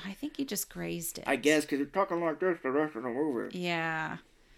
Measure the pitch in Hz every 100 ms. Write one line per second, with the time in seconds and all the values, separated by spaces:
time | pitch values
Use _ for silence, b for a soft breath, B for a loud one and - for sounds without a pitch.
0 | 196 196 294 - 269 196 - 180 170 170
1 | 160 - - 135 143 151 147 139 143 190
2 | 196 170 170 147 185 165 131 139 151 113
3 | 123 120 156 117 104 180 175 170 165 160
4 | 160 170 - b b